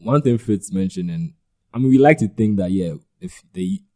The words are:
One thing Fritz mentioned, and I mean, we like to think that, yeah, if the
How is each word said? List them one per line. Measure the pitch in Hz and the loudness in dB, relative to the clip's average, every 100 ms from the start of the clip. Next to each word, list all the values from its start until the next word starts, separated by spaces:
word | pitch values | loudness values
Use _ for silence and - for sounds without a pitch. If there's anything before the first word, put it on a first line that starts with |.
One | 110 143 | -2 0
thing | 143 117 | 2 0
Fritz | - 101 - | 0 -4 -4
mentioned, | 95 95 92 87 | -4 -4 -4 -6
and | 82 82 - _ _ _ | -6 -8 -10 _ _ _
I | 117 | -2
mean, | 131 | 2
we | 131 | 6
like | 143 156 | 6 4
to | 107 | 0
think | - 107 104 | -2 0 0
that, | 90 | -2
yeah, | 95 87 76 _ _ | -2 -4 -6 _ _
if | - - _ | -18 -18 _
the | 185 190 196 - | -8 -6 -6 -10